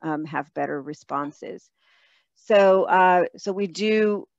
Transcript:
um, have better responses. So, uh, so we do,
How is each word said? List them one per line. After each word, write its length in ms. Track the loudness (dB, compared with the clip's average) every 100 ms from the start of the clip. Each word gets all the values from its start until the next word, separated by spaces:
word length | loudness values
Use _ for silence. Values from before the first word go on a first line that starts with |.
um, 240 | -8 -8 -6
have 280 | -10 -8
better 280 | -8 -6 -8
responses. 880 | -10 -16 _ -8 -8 -12 -16 -16 _ _ _ _ _ _ _ _
So, 480 | 2 4 6 4
uh, 420 | 2 4 4 4 0 -4
so 140 | -8
we 160 | -6 -6
do, 600 | -4 -2 0 0 -2 -8